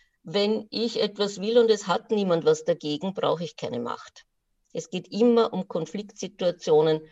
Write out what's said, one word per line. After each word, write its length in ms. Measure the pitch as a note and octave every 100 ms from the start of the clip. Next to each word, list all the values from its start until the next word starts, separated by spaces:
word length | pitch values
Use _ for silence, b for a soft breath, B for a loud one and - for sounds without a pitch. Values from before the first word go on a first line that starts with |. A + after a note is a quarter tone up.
| b b
Wenn 420 | - G3+ G#3 G#3+ -
ich 300 | G#3 A3+ A3
etwas 400 | G#3 G#3 G3+ G3+
will 160 | G#3 A#3+
und 120 | A3+
es 160 | G#3 F#3
hat 240 | F3 -
niemand 340 | G#3+ F#3+ E3+
was 200 | D3 D#3
dagegen, 500 | - D#3+ D3+ D3 F#3+
brauche 300 | F#3 C#3+ D#3+
ich 100 | E3
keine 240 | - - A#2+
Macht. 480 | A#2 - - - _ _ _ _ _
Es 180 | - -
geht 160 | F3+ -
immer 400 | G3 A#3+ A#3 A3+
um 160 | F#3 F#3
Konfliktsituationen, 1300 | F3 D#3+ G3+ G#3 - F#3 - F3+ E3+ - D3+ D#3+ D#3 D#3